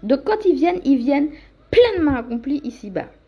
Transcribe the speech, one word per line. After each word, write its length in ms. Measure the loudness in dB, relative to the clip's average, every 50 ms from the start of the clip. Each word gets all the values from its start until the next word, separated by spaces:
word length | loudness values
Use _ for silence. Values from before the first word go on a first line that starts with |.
| 0
Donc, 200 | 0 0 0 0
quand 220 | -2 -4 0 2
ils 100 | 0 0
viennent, 260 | 2 2 0 0 0 2
ils 120 | 2 2 2
viennent 320 | 2 0 0 0 0 -2 -4 -10 -20 -20 _ _ _ _
pleinement 440 | 4 4 4 4 4 0 0 0 0
accomplis 460 | -2 -4 -6 -8 -8 -6 -6 -6 -6 -6
ici-bas. 460 | -10 -16 -16 -18 -10 -10 -10 -10 -10 -16 _ _